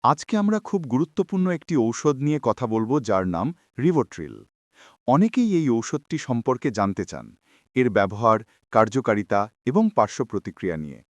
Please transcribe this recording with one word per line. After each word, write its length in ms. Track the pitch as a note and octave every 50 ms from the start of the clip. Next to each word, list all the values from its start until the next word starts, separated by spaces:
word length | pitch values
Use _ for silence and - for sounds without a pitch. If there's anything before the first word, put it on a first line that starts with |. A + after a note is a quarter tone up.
আজকে 340 | - A#2+ D3 - - - -
আমরা 240 | G#3+ G3+ G3+ G#3+ G#3+
খুব 240 | - - - G3 D#3+
গুরুত্বপূর্ণ 640 | B2+ A2+ C3 E3 D#3+ _ - F#3+ _ - F#3+ F#3 F#3
একটি 260 | F3+ D#3 - - E3+
ঔষধ 400 | C#3 A2+ A2+ A#2 - - D3+ D3
নিয়ে 220 | C3 C#3 D3 D3+ D3
কথা 240 | - A#2+ G#2+ - B2+
বলবো, 340 | A2+ A2 A2 A2+ A2 C3+ D3
যার 260 | A#2+ A2+ G2+ F#2 F#2+
নাম 280 | F#2 F2 E2 F#2 C#3+ F3 _ _ _ _ -
Rivotril। 560 | B2 E3+ F3 D3+ A#2 _ - - E2 C#2 G#1+ G1+ G1+ _ _ _ _ _ _ _ - - _ _ _
অনেকেই 500 | - B2 D#3 G3+ A3+ A3+ B3+ A#3+ A3 G3
এই 140 | E3+ D#3+ C3+
ঔষধটি 480 | A#2 A#2 A2+ - - D3 _ _ E3 D3+
সম্পর্কে 520 | - - B2+ A#2 A2+ - B2+ A#2+ - D3
জানতে 340 | G#2+ G#2+ G2+ G2 F#2+ - F#2+
চান, 320 | - - C#2 A1+ A1 G1+ _ _ _ _ _ _ _ _
এর 160 | B2+ B2+ A#2+
ব্যবহার, 480 | G2 G#2 G2 F#2+ G#2 G#2 A2+ A2+ A2 A2 A2+ _ _ _ _ _
কার্যকারিতা 760 | - A2+ A2 A2 G#2 C3+ A#2+ - G#2+ G#2 G2+ _ G#2+ G2+ G2+ A2 _ _ _
এবং 220 | A#2+ C3+ G3+ A3+ G#3+ -
পার্শ্ব 300 | - G#2+ G#2 - - B2+
প্রতিক্রিয়া 520 | - - G2 - G2+ F2 - - F#2 E2
নিয়ে। 260 | D#2 D#2 D2 C2+ A1 _ _ _